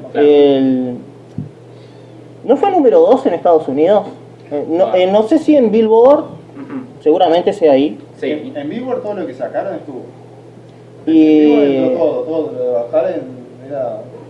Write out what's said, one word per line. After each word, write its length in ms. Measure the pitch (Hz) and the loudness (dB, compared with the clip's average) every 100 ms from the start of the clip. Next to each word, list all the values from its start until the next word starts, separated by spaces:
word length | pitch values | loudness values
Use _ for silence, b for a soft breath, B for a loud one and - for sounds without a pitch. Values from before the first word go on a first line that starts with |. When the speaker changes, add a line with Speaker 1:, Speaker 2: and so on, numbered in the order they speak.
| - | -8
Speaker 1:
Claro. 160 | 139 147 | 0 4
Speaker 2:
El, 680 | 147 143 135 135 131 127 123 - - - - - - - B B B B - - - - | 4 4 2 0 -2 -4 -8 -14 -20 -18 -14 -14 -16 -20 B B B B -20 -20 -8 -2
¿no 100 | 269 | 0
fue 140 | 403 | 2
número 300 | 370 262 180 | 2 4 4
dos 240 | 170 262 233 | 4 2 0
en 80 | |
Estados 340 | 170 180 165 156 | -2 2 2 0
Unidos? 360 | 135 165 208 - - - - - | 0 2 2 0 -10 -20 -20 -12
Eh, 140 | 147 143 | -8 -4
no, 160 | 165 190 | -2 0
Speaker 1:
Ah. 100 | 185 | 0
Speaker 2:
eh, 140 | 185 | 2
no 120 | 202 | 2
sé 140 | 220 311 | 2 0
si 160 | - 294 | 2 2
en 140 | 226 | 4
Billboard, 500 | 214 220 226 247 302 | 2 2 4 6 4
Speaker 1:
Ujú. 800 | 302 - - - 131 135 123 - | 0 -14 -20 -20 -14 -14 -14 -4
Speaker 2:
seguramente 500 | 156 170 180 165 175 | 0 2 2 2 0
sea 200 | 185 156 | 0 2
ahí. 260 | 135 147 208 - - | 2 2 -4 -16 -12
Speaker 1:
Sí. 140 | 139 | -8
Speaker 3:
En, 240 | 151 127 143 | -8 -10 -12
en 140 | 143 | -10
Billboard 320 | 226 254 233 | -10 -8 -8
todo 120 | 208 202 | -6 -8
lo 120 | 151 | -10
que 60 | |
sacaron 420 | 123 123 - - - | -10 -10 -8 -8 -10
estuvo. 280 | - 123 - - - - - - - - - - - | -12 -16 -16 -20 -20 -20 -20 -20 -20 -20 -20 -10 0
Speaker 2:
Y 480 | 160 156 151 151 | 4 4 4 4
Speaker 3:
En 60 | 147 | 4
Billboard 60 | 143 135 131 | 2 0 -2
entró 60 | 147 156 | 0 -2
todo, 160 | 127 | -2
todo 280 | 151 160 143 | -4 -6 -6
lo 100 | 127 | -6
de 80 | 123 | -4
Van 120 | 120 117 | -4 -4
Halen 280 | 156 180 165 131 127 - 123 131 | -2 -2 -4 -10 -16 -20 -20 -14
era, 340 | 143 123 107 - - - | -10 -8 -10 -14 -20 -20